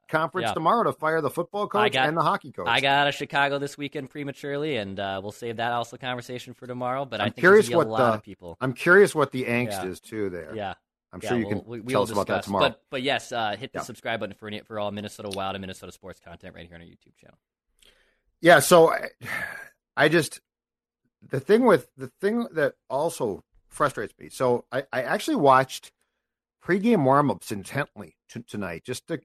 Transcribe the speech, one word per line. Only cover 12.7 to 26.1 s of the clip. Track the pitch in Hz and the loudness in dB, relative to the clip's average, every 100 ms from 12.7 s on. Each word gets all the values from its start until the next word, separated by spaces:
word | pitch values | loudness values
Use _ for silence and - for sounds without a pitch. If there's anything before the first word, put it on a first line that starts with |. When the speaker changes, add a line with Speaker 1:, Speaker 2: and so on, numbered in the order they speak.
| - - | -2 -10
Speaker 2:
but | 135 | -6
yes, | 135 120 - | -2 -4 -4
uh, | 120 107 104 | -4 -4 -6
hit | 131 | -10
the | 175 | -10
Speaker 1:
Yeah. | |
Speaker 2:
subscribe | - 113 120 113 | -12 -10 -8 -6
button | 104 | -8
for, | 104 107 104 - | -10 -12 -12 -10
for | 110 | -6
all | 104 | -6
Minnesota | 104 104 - 101 | -6 -10 -12 -10
Wild | 98 95 98 | -6 -6 -6
and | |
Minnesota | 95 92 92 | -10 -14 -18
sports | - 95 85 | -20 -20 -20
content | 90 85 92 87 | -20 -20 -20 -20
right | 85 | -20
here | 85 | -20
on | |
our | 85 | -20
YouTube | - _ _ | -20 _ _
channel. | - _ _ _ _ _ _ _ _ _ _ _ | -20 _ _ _ _ _ _ _ _ _ _ _
Speaker 1:
Yeah, | 165 156 | 8 8
so | - 175 165 | 10 8 8
I, | - - - - - - - - _ _ - | 4 -6 -12 -12 -10 -10 -12 -18 _ _ 0
I | 151 | 2
just, | 165 139 - _ _ _ _ _ _ _ _ | 2 0 -6 _ _ _ _ _ _ _ _
the | - 131 | -8 -4
thing | - 220 254 | 2 4 6
with, | 156 - - | 4 2 -16
the | 131 - | -16 -6
thing | 196 233 233 | -4 -2 -4
that | 156 139 - - | -2 -2 -4 -6
also | 131 165 - 120 85 _ _ _ | -2 -2 -2 -6 -6 _ _ _
frustrates | - 147 - 98 - | -4 -2 -2 -12 -12
me. | 76 | -14
So | - 127 120 - | -2 0 0 -2
I, | 127 - | -8 -6
I | 127 | -6
actually | 127 196 320 277 | -2 -4 -2 2
watched | 139 131 135 - - _ _ | 6 6 4 -6 -18 _ _